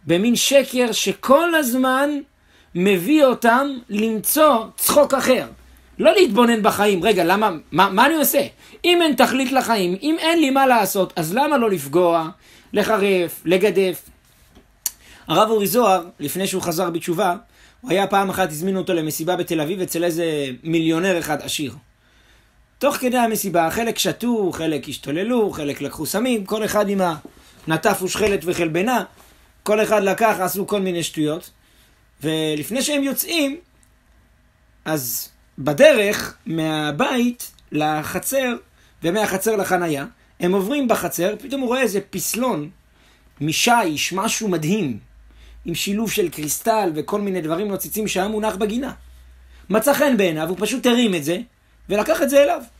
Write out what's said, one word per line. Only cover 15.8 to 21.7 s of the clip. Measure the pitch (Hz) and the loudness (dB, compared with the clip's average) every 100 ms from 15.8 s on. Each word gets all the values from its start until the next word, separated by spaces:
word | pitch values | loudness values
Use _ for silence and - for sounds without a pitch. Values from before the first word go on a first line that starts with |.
| 226 185 175 - | 4 2 0 -10
לפני | 143 175 190 | -8 -4 -4
שהוא | 185 | -4
חזר | 165 165 180 | -4 -2 -2
בתשובה, | 170 165 165 202 180 - _ - _ | -4 -4 -2 0 -2 -8 _ -20 _
הוא | 247 | -2
היה | 175 196 | 0 2
פעם | 196 196 | 2 0
אחת, | 185 185 | -2 -4
הזמינו | 151 185 190 | -2 -4 -4
אותו | 175 | -2
למסיבה | 175 156 147 156 180 | -2 -2 -4 -4 -2
בתל | 175 165 | -2 -2
אביב | 151 190 | -2 -4
אצל | 175 170 | -4 -2
איזה | 175 165 170 151 139 123 | -2 -2 -2 -2 -6 -8
מיליונר | 160 165 160 165 190 175 | -2 0 0 0 0 -2
אחד | 147 143 | -2 -6
עשיר. | 139 - 143 | -6 -8 -8